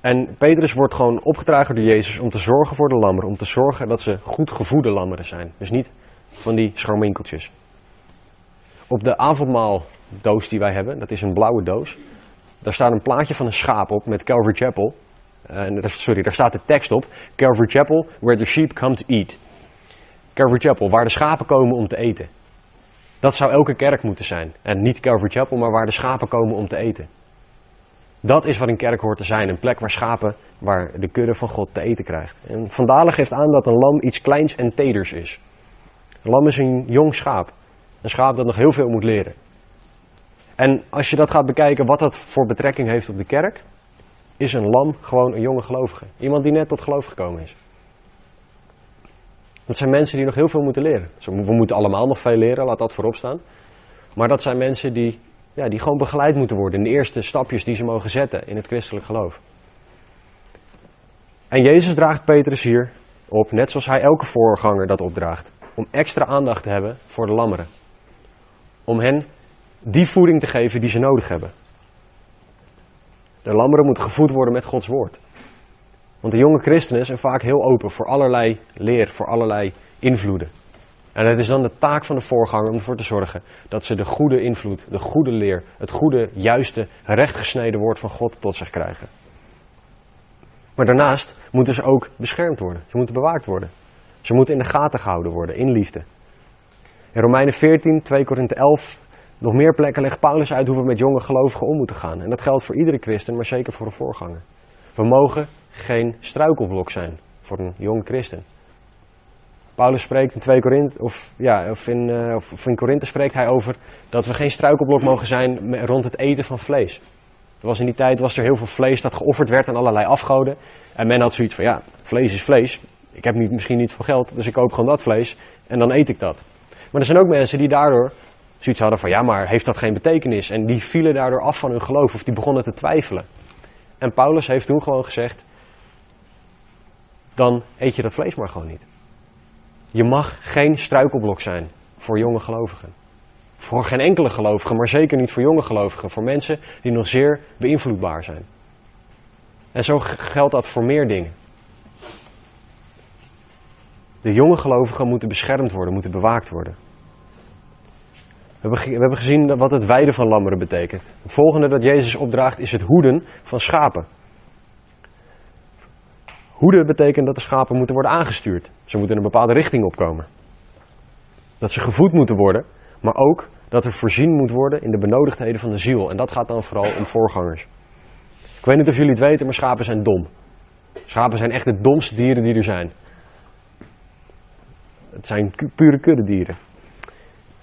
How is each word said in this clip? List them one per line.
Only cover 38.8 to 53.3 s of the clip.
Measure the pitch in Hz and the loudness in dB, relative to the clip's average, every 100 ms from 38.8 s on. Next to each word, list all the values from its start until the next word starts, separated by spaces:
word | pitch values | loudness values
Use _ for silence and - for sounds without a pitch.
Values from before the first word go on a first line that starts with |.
| 127 | 0
moet | 113 | 0
leren. | 110 107 92 - _ _ _ _ _ _ _ _ _ _ _ | 0 -2 -4 -10 _ _ _ _ _ _ _ _ _ _ _
En | - 135 135 - | 0 2 2 -2
als | - 135 | -6 -4
je | 151 | 2
dat | 151 | 2
gaat | 156 135 | 2 0
bekijken, | 131 147 143 127 | 2 2 2 2
wat | 147 | 2
dat | 151 - | 2 -2
voor | - - 120 | -6 -2 0
betrekking | 117 139 139 117 | 0 -2 -2 -2
heeft | 117 104 | -2 -4
op | 98 | -10
de | |
kerk, | 98 139 180 - - _ _ _ - _ _ _ | -2 0 -2 -4 -20 _ _ _ -20 _ _ _
is | 139 | -4
een | 120 104 | -2 2
lam | 120 147 139 | 2 2 -4
gewoon | - 127 127 | -2 0 0
een | 110 | 0
jonge | 131 131 | -2 -4
gelovige. | - 127 127 - 101 - | -4 -6 -6 -8 -20 -10
Iemand | 131 147 | -2 0
die | 143 | 2
net | 151 151 | 0 0
tot | 156 | -4
geloof | - 143 135 | -4 -6 -6
gekomen | - 90 85 | -10 -10 -8
is. | 80 - _ _ _ _ _ _ _ _ _ _ _ _ _ _ - _ _ - _ - | -14 -20 _ _ _ _ _ _ _ _ _ _ _ _ _ _ -20 _ _ -20 _ -20
Dat | - 120 | -12 -4
zijn | 139 | 0
mensen | 139 147 139 | 2 2 0
die | 135 | -4
nog | |
heel | 131 156 | 0 0
veel | 156 | 2
moeten | 143 131 | -2 -2
leren. | 151 127 87 - | 0 -2 -4 -16
Zo, | - | -8
we | 95 101 | -6 0
moeten | 113 110 101 | 2 2 2
allemaal | 104 98 127 | 0 0 0
nog | 131 | 0
veel | - 113 | 0 2
leren, | 113 131 | 2 0
laat | 131 113 | -2 -2
dat | 113 | -4
voorop | - 110 | -4 -4
staan. | 113 123 | -4 -10